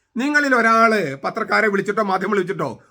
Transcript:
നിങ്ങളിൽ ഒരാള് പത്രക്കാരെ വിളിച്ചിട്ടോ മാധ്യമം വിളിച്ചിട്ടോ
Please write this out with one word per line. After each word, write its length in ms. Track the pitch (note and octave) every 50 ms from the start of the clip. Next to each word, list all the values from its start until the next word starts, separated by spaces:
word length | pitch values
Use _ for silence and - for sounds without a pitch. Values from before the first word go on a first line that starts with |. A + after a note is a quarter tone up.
| _ _ _
നിങ്ങളിൽ 380 | A3+ B3+ D4 D4 D4 C#4+ C#4 C4
ഒരാള് 640 | A#3+ A3+ A3+ A3+ A3+ A3+ A3+ A3 G#3 F3 C#3 C3+ C#3 -
പത്രക്കാരെ 440 | F#3 F3 - G#3+ G#3 G3+ G#3 G#3+ A3
വിളിച്ചിട്ടോ 340 | G3 G3 F3+ G3+ G3+ A3 G#3+
മാധ്യമം 280 | G3 F#3 F#3+ F#3+ F#3+
വിളിച്ചിട്ടോ 520 | G#3+ G3+ F3+ E3+ F#3+ D#3+ D#3+ C3 G#2+ - - _